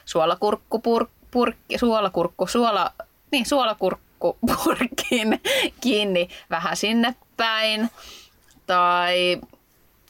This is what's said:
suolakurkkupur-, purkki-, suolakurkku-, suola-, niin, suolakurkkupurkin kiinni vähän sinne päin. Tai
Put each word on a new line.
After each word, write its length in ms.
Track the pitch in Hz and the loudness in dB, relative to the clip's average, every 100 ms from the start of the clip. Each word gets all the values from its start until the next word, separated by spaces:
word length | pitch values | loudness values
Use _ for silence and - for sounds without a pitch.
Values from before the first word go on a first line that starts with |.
| - | -4
suolakurkkupur-, 1000 | 170 160 185 208 226 - 226 240 226 - _ - | 0 2 2 0 -2 -2 -4 0 0 0 _ -6
purkki-, 480 | 247 240 - - - | 0 0 -2 -8 -2
suolakurkku-, 680 | 240 220 196 180 170 - 185 | 2 2 0 0 -2 -2 -2
suola-, 460 | 233 233 202 170 - - _ _ | 0 2 2 -2 -6 -16 _ _
niin, 140 | 285 220 | -4 0
suolakurkkupurkin 1900 | 285 233 208 185 - _ - 175 - 240 262 330 - 247 - - 240 220 - 427 539 359 - | 0 0 0 -2 -4 _ -4 -2 0 -2 0 0 -2 -4 -6 -4 -2 0 0 0 -2 -2 -4
kiinni 480 | 240 208 208 180 180 - - | -2 0 0 0 -2 -6 -10
vähän 260 | 165 175 185 | -6 -4 -4
sinne 380 | 202 226 233 247 _ - | 0 2 0 -2 _ -4
päin. 540 | 226 220 220 214 226 - - - - _ _ _ - | -2 0 -2 -2 -4 -6 -20 -20 -20 _ _ _ -2
Tai 720 | 180 175 175 175 180 180 175 - - _ _ _ _ | 2 4 2 2 2 2 0 -6 -20 _ _ _ _